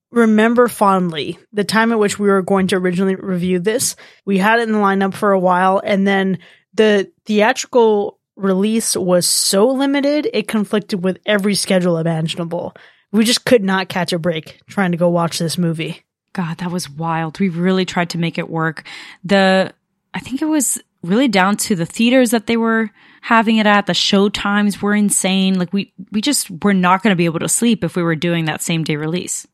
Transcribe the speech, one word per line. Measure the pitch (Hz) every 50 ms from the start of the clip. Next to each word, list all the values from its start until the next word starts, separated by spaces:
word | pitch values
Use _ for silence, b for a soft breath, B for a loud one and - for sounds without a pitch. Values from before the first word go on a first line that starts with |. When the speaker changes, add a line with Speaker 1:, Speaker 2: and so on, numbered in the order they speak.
| _ _
Speaker 1:
remember | 247 233 226 220 214 214 214 233 240 240 247 208
fondly | - - 214 196 190 185 180 175 160 151 131 - 170 - _ _ -
the | 208 196
time | - 196 220 226 233
at | 233 220
which | 208 196 196 -
we | 208 202
were | 196 196
going | 180 185 196 190 190 180
to | 208
originally | 185 180 185 175 185 196 190 190
review | - - 196 185 175 180 185 185 180
this. | 170 214 220 269 - - - B B B B B B
We | 196 196 185
had | 190 214 226 233
it | 233 220
in | 214
the | 208
lineup | 202 196 196 196 196 190 -
for | - 214 202 196
a | 190
while, | 180 185 180 180 190 190 190 202 -
and | - 208 190 196
then | 196 196 190 190 190 185 - b b b b b b _
the | 220 220 214 208 196 185 - _ _ _
theatrical | - 214 208 208 233 262 - - - - 247 226 220 214 202 202 - - _ _ _ _
release | 208 196 196 190 185 202 220 220 226 - - -
was | 190 190 180 180 175 170 -
so | - - - - - 196 214
limited, | 262 269 254 277 277 277 285 269 285 294 302 - - -
it | 214 -
conflicted | - - 214 202 - 220 214 - - 214 180 175
with | 185 180 - -
every | - 214 202 190 208 202
schedule | - - - 190 185 175 180 170 160
imaginable. | 160 165 165 160 160 160 - - 170 165 170 175 170 185 - b b b b b b b
We | b 214 220
just | 233 247 247 -
could | - 262 233 190
not | 196 190 190 185 -
catch | - 185 170 - 180
a | 170
break | 156 175 160 160 - - - _ _ -
trying | - 202 190 175 175
to | 165
go | 180 175
watch | 175 170 170 165 - -
this | 170 160 - 180
movie. | 175 165 160 165 156 160 - - _ _ _ _ _ _ -
Speaker 2:
God, | 190 175 160 170 -
that | 180 175
was | 175 180 170 143
wild. | 139 151 165 165 160 160 165 160 - -
We | 196 190
really | 160 170 175 190 185 190 185
tried | - - 180 175 170
to | - 170
make | 170 165 - 175
it | 165 -
work. | 165 165 160 160 156 - - B B B B B B B B
The, | 165 202 196 190 190 190 190 180 - - _ _ _ _ _ _ _ -
I | 180
think | - - 247 - 311
it |
was | 311 311 302 226 - - - - _ _ _ -
really | 170 196 240 285 254
down | 196 190 185 196 208
to | - - - 214
the | 165 170
theaters | - - - 226 240 254 262 254 208
that | 240 226 -
they | - 233
were | 226 226 226 226 226 226 214 - b b b b b
having | b - 208 226 220 220 226 220
it | 202
at. | 208 208 208 202
The | - 170
show | - - - 208 196 202 208
times | - - - 202 202 208 208 208 175 -
were | 196 202 208
insane. | 208 208 196 - - - 185 190 190 190 190 190 180
Like, | 180 170 -
we, | 202 - - _ - - -
we | 196 214
just | 202 294 269 - - - 180 151 -
were | 202 196
not | 185 180 180 185 190 -
gonna | 220 190
be | 170 175
able | 170 151 165
to | - 160
sleep | - - 233 240 220 - -
if | 160 -
we | 180 170
were | 170 160
doing | 147 170 170 170 165 160
that | 156 151 - -
same | - 170 160 160
day | - 156
release. | 147 156 156 165 180 - - - - - _